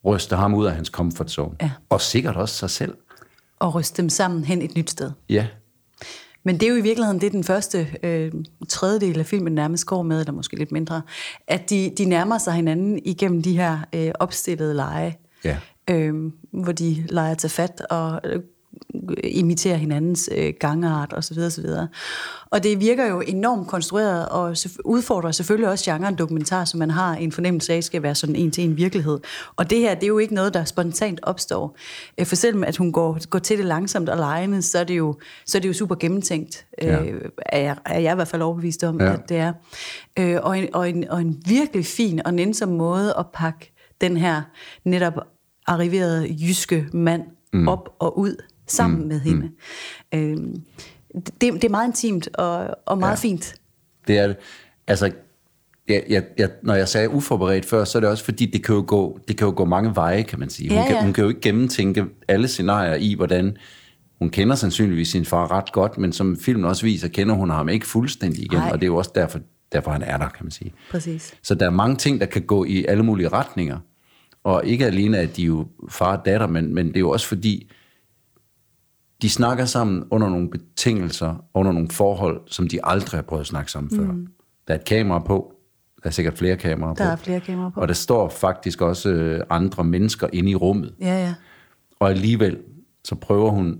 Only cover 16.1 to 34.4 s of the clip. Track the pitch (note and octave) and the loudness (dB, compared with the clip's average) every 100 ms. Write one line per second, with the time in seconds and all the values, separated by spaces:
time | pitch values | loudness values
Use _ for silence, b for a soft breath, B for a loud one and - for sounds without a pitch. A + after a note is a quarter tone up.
16.1 | D#3 D#3+ D#3 - F#3+ F3 E3+ E3+ D#3 E3 | -2 -6 -10 -12 -6 -4 -2 0 -2 -2
17.1 | F3 D#3+ D#3+ D#3+ - F3+ F3+ - E3+ D#3+ | -2 0 -2 -4 -2 -4 -4 -4 -2 -2
18.1 | D#3+ - F3+ F3+ _ _ - - - F#3 | -4 -4 -6 -8 _ _ -20 -14 -12 -6
19.1 | - - - E3+ E3+ G3 E3+ D3+ D3 E3 | -6 -2 0 2 2 0 0 0 0 0
20.1 | E3+ - - D3+ D3+ D3 D#3 E3+ D#3 D3 | -2 -2 -2 -2 -2 -2 0 0 0 -4
21.1 | - D#3 D#3+ E3+ E3 D#3+ - E3 B B | -6 -6 -4 -4 -4 -4 -4 -6 B B
22.1 | B B B B G#3 G3 G3+ G#3+ B3 A#3+ | B B B B 0 2 2 2 4 2
23.1 | F3+ D#3+ F#3+ A3+ A#3 E3+ F#3 D#3+ G3+ G#3+ | 0 -2 0 0 0 -2 -4 -2 0 0
24.1 | F3 E3 E3 F3 E3 F#3 - - A#3 A#3 | 0 -2 -2 -2 -4 -6 -8 0 0 2
25.1 | G3+ E3 D#3+ F3 G#3+ A3+ F#3+ - D#3 G3 | 0 0 -2 0 2 2 0 -2 -2 -2
26.1 | F3 D#3+ D#3+ D3 F#3 F3 E3+ D#3 E3 F#3 | -2 -2 -2 0 -2 -2 -2 0 2 0
27.1 | D#3+ E3 - F3+ F3 D#3+ E3+ E3 E3+ D3 | 0 -4 -2 0 0 0 -2 0 -2 -2
28.1 | C#3+ D3+ D#3 E3+ D3+ F3 D#3 F3+ F#3 D3+ | -2 -2 0 0 2 0 2 2 2 0
29.1 | C#3+ B B B - E3+ A#3 A#3 F3 G3+ | -2 B B B -4 2 4 2 2 2
30.1 | G#3+ G#3+ G#3 F#3+ F3+ D#3+ - E3+ E3 G#3+ | 2 2 2 0 0 -2 -2 -2 -2 -4
31.1 | E3+ - F#3 - - D3 B B B B | -2 -4 -4 -4 -4 -4 B B B B
32.1 | - F3 F3+ A#3 G#3 - E3 F3+ E3 E3 | -6 -2 2 2 2 -2 0 0 2 0
33.1 | D#3+ - F#3 F3+ G#3+ F#3+ D#3+ G3+ G3+ D#3+ | -2 -2 -4 0 -2 0 -2 -2 -2 -2
34.1 | - D3 D#3+ | -2 0 -2